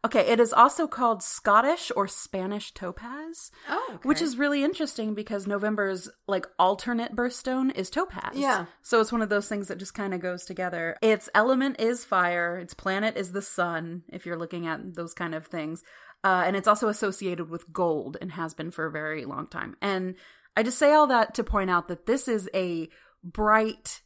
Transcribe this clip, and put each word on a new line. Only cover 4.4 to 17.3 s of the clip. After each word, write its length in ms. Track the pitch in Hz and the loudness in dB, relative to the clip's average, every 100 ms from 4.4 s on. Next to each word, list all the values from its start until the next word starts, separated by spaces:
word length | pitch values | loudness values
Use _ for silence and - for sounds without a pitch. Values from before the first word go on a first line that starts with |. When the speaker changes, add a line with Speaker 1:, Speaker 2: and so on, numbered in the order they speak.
| 285 285 | 0 2
Speaker 1:
interesting 520 | 277 381 311 - 214 | 0 0 -4 -4 -4
because 320 | 208 214 202 196 | -4 -6 -6 -2
November's, 640 | 202 214 208 196 185 - _ - | -2 0 0 0 -2 -6 _ -4
like, 180 | 190 - - | -4 -4 4
alternate 580 | 180 202 247 233 240 220 | 4 4 -2 -2 -2 -2
birthstone 580 | 247 247 - 262 262 | -2 -2 -4 0 0
is 140 | - 185 | -2 -4
topaz. 440 | 294 359 - - 269 | -2 -4 -6 -8 -2
Speaker 2:
Yeah. 300 | 277 208 170 _ | 0 0 -2 _
Speaker 1:
So 180 | - 233 | 0 2
it's 100 | 220 | 4
one 120 | 233 | 0
of 80 | 220 | 0
those 180 | 208 202 | 0 0
things 200 | 208 196 | -6 -6
that 100 | 180 | -8
just 160 | 185 | -10
kinda 240 | - 196 185 | -6 -4 -4
goes 260 | 180 180 | -4 -8
together. 540 | - 190 185 175 165 - | -10 -6 -6 -4 -6 0
Its 300 | 220 214 - | 2 2 2
element 460 | 202 233 262 277 - | 2 4 4 2 0
is 240 | 226 240 | -2 -2
fire. 540 | - 190 175 175 170 175 | 0 2 2 0 -2 -4
Its 160 | 175 | -10
planet 420 | - 190 190 220 - | -8 -2 0 0 -2
is 160 | 180 | -6
the 80 | 190 | -6
sun, 600 | 202 - 175 165 170 175 - | -6 -2 -2 -2 -6 -10 -12
if 160 | 180 175 | -12 -8
you're 100 | 170 | -8
looking 300 | 165 175 165 | -6 -6 -6
at 280 | 160 185 175 | -6 -8 -10
those 180 | 170 | -10
kind 200 | - 170 | -6 -6
of 120 | 160 160 | -6 -8
things. 360 | 165 156 165 - - - - | -8 -6 -8 -14 -20 -20 -2
Uh, 200 | 190 185 | 2 4
and 120 | 175 196 | 4 4
it's 120 | 190 | 4
also 200 | 214 220 | 4 2
associated 600 | 214 202 190 190 | 0 -2 -2 -4